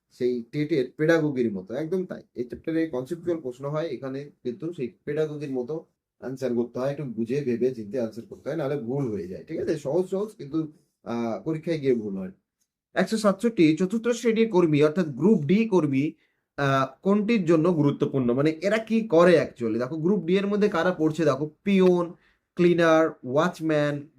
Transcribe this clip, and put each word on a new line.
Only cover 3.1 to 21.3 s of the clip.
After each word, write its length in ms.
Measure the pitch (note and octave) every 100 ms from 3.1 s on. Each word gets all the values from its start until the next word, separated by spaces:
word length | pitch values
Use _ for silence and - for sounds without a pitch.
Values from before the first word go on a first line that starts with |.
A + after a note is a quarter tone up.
| E3+ F3 E3
প্রশ্ন 280 | B2+ B2 C#3
হয়, 180 | D3+ D#3+
এখানে 420 | A#2+ C3 C3+ D3 -
কিন্তু 300 | B2 A#2 D#3+
সেই 140 | F3 A#2+ - -
পেডাগোগির 460 | D3 D#3 D3 D3
মতো 340 | C3 A#2+ D#3+ - _ _ _
আনসার 340 | A#2+ C3+ C3 A#2
করতে 240 | A#2+ B2
হয়, 120 | C3+
একটু 120 | C#3+
বুঝে 380 | C#3 A2 A2+ C#3
ভেবে 340 | C3+ A2+ B2+ A#2+
চিন্তে 240 | G2+ B2+
আনসার 260 | A2 A#2+ -
করতে 240 | G2 B2+
হয়, 80 | D#3+
নাহলে 200 | C#3 D3
ভুল 340 | A#2 C#3 B2+
হয়ে 160 | G2+ F2
যায়। 160 | F2
ঠিক 160 | - E3
আছে, 180 | G3+ D3+
সহজ 280 | C#3 E3 F#3
সহজ 200 | F#3+ G#3+ -
কিন্তু, 380 | C#3+ D#3 D#3 - _ _
আহ, 400 | G2+ A#2 A#2 G#2
পরীক্ষায় 340 | D3+ D#3 E3+ D#3
গিয়ে 180 | C3+ A#2
ভুল 220 | G#2 F#2+
হয়। 140 | F#2 - _ _ _ _ _
একশো 240 | - F#3+ A3
সাতষট্টি, 600 | G#3+ F#3+ A#3+ A3+ D#3 D#3+
চতুর্থ 300 | F#3 A#3 A#3
শ্রেণীর 420 | A#3 A#3+ A3 A3
কর্মী 340 | F3+ E3+ D3
অর্থাৎ 240 | D3+ D#3 D#3+
গ্রুপ 360 | B2 F3 G3+
ডি 220 | C#3+ G3+ A3+
কর্মী, 460 | F#3 D3+ C3+ D3+ - _ _ _ -
আহ, 280 | C#3+ C3+ C3 -
কোনটির 440 | F#3+ G#3 G#3 A#3 E3
জন্য 280 | E3 E3
গুরুত্বপূর্ণ? 600 | E3 C#3+ - C#3 C#3 A#2+
মানে 160 | B2 D3+ D#3
এরা 160 | F#3+ A3
কি 300 | A3 A3 A3
করে 260 | D#3+ F3+ D#3+ A#2+
actually? 340 | - A2+ A2
দেখো 180 | B2+ D#3+
গ্রুপ 260 | D#3+ G3+ D#3+
ডি 120 | F#3+
এর 100 | G3+
মধ্যে 220 | G#3 G#3
কারা 220 | F3 F3
পড়ছে, 340 | F3 D#3 D#3
দেখো 240 | E3